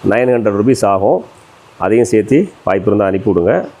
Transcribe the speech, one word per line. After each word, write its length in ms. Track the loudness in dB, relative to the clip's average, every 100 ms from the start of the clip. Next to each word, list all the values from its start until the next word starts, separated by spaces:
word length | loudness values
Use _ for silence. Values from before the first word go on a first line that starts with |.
| 0
நைன் 200 | 0 0
ஹண்ட்ரட் 300 | 0 0 0
ருபீஸ் 240 | 0 2 0
ஆகும். 400 | 0 0 -2 -6 -20 -20 -20 -20 -6
அதையும் 260 | 0 0 2
சேர்த்து 460 | 0 2 0 0 -6
வாய்ப்பு 240 | -4 -2 0
இருந்தால் 200 | 0 0
அனுப்பி 240 | -2 -2
விடுங்க. 360 | 0 0 -2 -4 -14